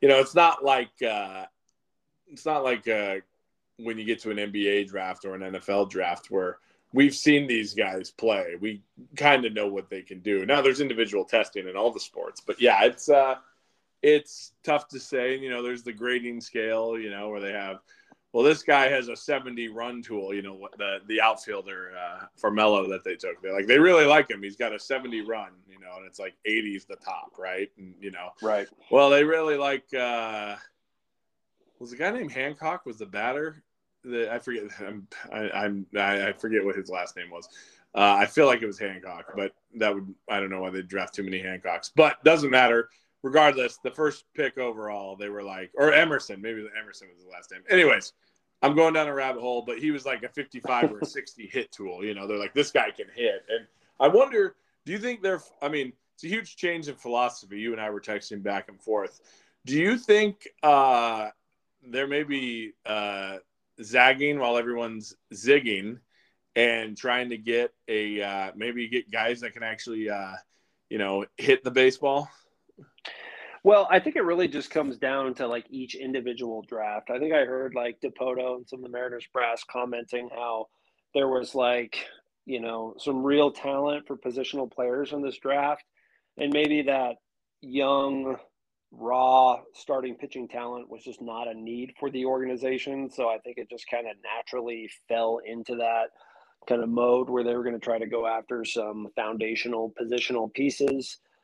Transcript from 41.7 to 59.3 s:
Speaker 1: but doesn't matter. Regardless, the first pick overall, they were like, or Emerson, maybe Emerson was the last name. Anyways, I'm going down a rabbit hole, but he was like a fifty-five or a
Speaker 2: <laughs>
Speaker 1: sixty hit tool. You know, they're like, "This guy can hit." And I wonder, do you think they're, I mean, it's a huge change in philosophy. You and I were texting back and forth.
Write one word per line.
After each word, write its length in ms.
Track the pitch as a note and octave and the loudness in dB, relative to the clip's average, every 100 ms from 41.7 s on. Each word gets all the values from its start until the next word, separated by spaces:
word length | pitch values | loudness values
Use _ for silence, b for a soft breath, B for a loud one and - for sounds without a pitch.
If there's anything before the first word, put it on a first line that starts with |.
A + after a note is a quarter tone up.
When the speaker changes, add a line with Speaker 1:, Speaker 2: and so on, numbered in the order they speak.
| E2+ - - | -6 -2 6
Speaker 1:
but 260 | D3+ - | 6 6
doesn't 260 | D3+ E3 C#3+ | 6 6 6
matter. 400 | B2+ B2 A#2 A2+ b b b | 6 8 6 2 b b b
Regardless, 540 | C3 D3+ D3+ C3+ B2 - | 2 6 6 4 -2 -4
the 120 | B2+ | -8
first 360 | D3+ D3+ C#3+ _ | -2 -2 -2 _
pick 240 | - C#3 C3+ | -4 -4 -4
overall, 580 | B2 A2 G#2+ G2+ G2 F#2+ | -8 -6 -8 -8 -10 -10
they 120 | G2+ | -10
were 140 | G2+ | -8
like, 300 | G2 F#2+ F#2 | -10 -10 -8
or 180 | - D3 | 2 6
Emerson, 480 | D3 E3 C#3 - G2 | 6 4 0 -6 -12
maybe 240 | A2 A2 G#2+ G#2+ | -10 -8 -10 -12
Emerson 280 | G#2 F#2+ F#2+ | -14 -16 -20
was 120 | F2 | _
the 60 | F2+ | -20
last 200 | F2+ - | -20 -18
name. 120 | F#2 - | -12 2
Anyways, 440 | F#3 D#3 F#2+ - - _ _ _ _ | 6 6 6 0 -16 _ _ _ _
I'm 140 | C3+ D3 | 2 6
going 180 | E3 | 6
down 140 | D#3 D3 | 4 0
a 60 | |
rabbit 260 | C#3 C3+ B2 | -2 -4 -4
hole, 220 | B2 A#2+ | -4 -4
but 180 | A2+ B2 | -4 -4
he 100 | D3+ | -4
was 160 | C#3+ C#3 | -4 -4
like 160 | B2 | -6
a 60 | A#2+ | -6
fifty-five 640 | - C3+ B2+ - A#2+ D3+ | -10 -10 -10 -2 2 2
or 80 | - | 0
a 40 | - | -8
Speaker 2:
<laughs> 120 | C3+ | -10
Speaker 1:
sixty 300 | - - G2+ | -14 -14 -10
hit 240 | C3 A2 | -8 -8
tool. 320 | - G2 F2+ | -10 -10 -8
You 100 | G#2 | -6
know, 140 | G2+ G2+ | -6 -6
they're 100 | G#2 | -6
like, 160 | G2+ | -4
"This 160 | C#3+ D3 | 0 2
guy 220 | C#3 G#2+ | 2 0
can 160 | - F#2+ | -2 -12
hit." 320 | A#2+ A#2 G2 - | -4 -2 -2 -4
And 180 | A2+ A2 _ _ - | -6 -6 _ _ 2
I 80 | - | 6
wonder, 480 | A3+ C4+ A#3 F#3+ - _ _ - | 6 6 4 0 -2 _ _ -10
do 60 | |
you 80 | G3+ | -8
think 200 | A#3+ A#3 | -6 -4
they're, 220 | F#3+ F3 - - | -4 -4 -6 -8
I 80 | C#3+ | -4
mean, 240 | D3+ B2+ - _ | -4 -6 -10 _
it's 80 | _ | _
a 60 | D#3+ | -8
huge 260 | A3 G3 - | -6 -8 -6
change 300 | F3 E3+ D3 | -4 -4 -8
in 80 | |
philosophy. 640 | C3 A#2+ A#2+ B2 - F#2+ G2+ | -12 -4 0 0 -2 -14 -10
You 140 | A2+ | -6
and 80 | A2+ | -6
I 100 | G#2+ | -6
were 100 | G#2 | -8
texting 400 | - G#2 - G2+ | -6 -8 -8 -8
back 280 | G2+ G2 - | -4 -4 -6
and 120 | F#2+ | -12
forth. 400 | - G#2+ F#2+ - b | -4 -2 -2 -10 b